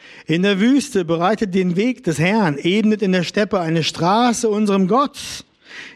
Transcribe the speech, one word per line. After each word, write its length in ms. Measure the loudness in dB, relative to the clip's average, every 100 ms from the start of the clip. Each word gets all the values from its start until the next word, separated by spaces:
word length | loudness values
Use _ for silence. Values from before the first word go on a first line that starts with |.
| -20 -14
In 160 | -4 0
der 180 | 2 2
Wüste 460 | 4 2 0 -2
bereitet 500 | 0 0 0 0 -2
den 220 | 0 0 0
Weg 260 | -2 -2
des 140 | -4 0
Herrn, 380 | 2 2 0 0
ebnet 460 | 0 2 2 0
in 100 | 0
der 120 | 0
Steppe 360 | 0 -2 -2 -2
eine 240 | -2 -2
Straße 640 | -2 -2 0 2 2 0 -2
unserem 400 | 0 0 2 2
Gott. 560 | 2 0 -6 -14 -16 -18 _ -20 -20 -20